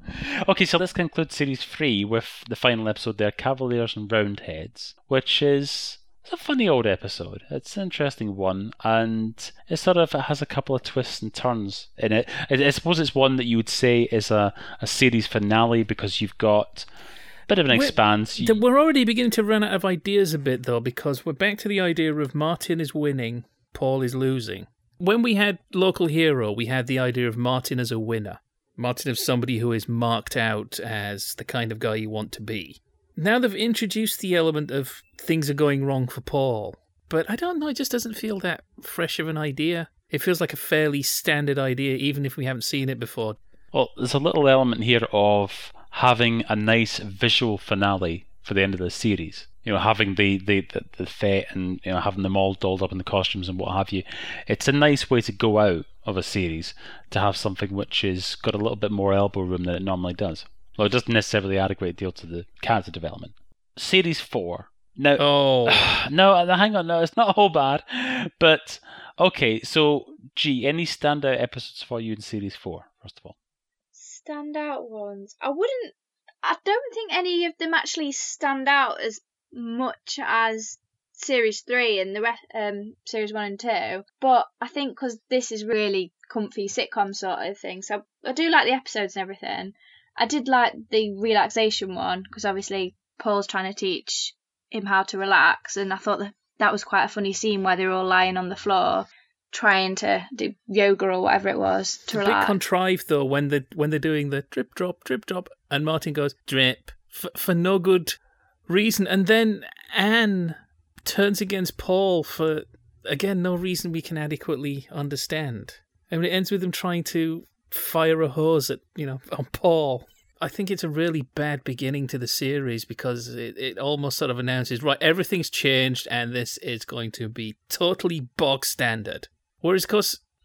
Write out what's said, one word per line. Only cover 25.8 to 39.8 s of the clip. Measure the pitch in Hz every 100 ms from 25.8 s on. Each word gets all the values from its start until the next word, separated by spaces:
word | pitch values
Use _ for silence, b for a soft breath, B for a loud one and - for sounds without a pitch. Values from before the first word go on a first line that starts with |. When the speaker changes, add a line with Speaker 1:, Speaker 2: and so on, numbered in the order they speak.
| 185 175 165
Speaker 2:
Hero, | 160 160 131 107
we | 104 117
had | 131 123
the | 131
idea | 127 123 120
of | 113
Martin | 123 127 - 123
as | 113
a | 113
winner. | 110 113 104 - _ _ _ -
Martin | 123 123 139
as | 117
somebody | - 123 127 117
who | 120
is | 113 113
marked | 117 117 113 - 127
out | 113 107 104 -
as | 110 107 101 101 -
the | -
kind | - 123 113
of | 110
guy | 117 110
you | 107
want | 107 107
to | -
be. | 107 107 73 - _ _ _
Now | - 185 247
they've | 240
introduced | 190 226 220 214 220 220 -
the | 190
element | 175 160 151 143
of | 139 131 - - -
things | - 165 147
are |
going | 143 147 139
wrong | 139 135 123
for | -
Paul. | - 143 135 110 98 - _ _ -
But | 160 160
I | 220
don't | 349 330
know, | 302
it | 262
just | 269
doesn't | 240 226 208
feel | 220 196
that | 180 - _ -
fresh | - - 165 -
of | 160
an | 156
idea. | 151 139 160 170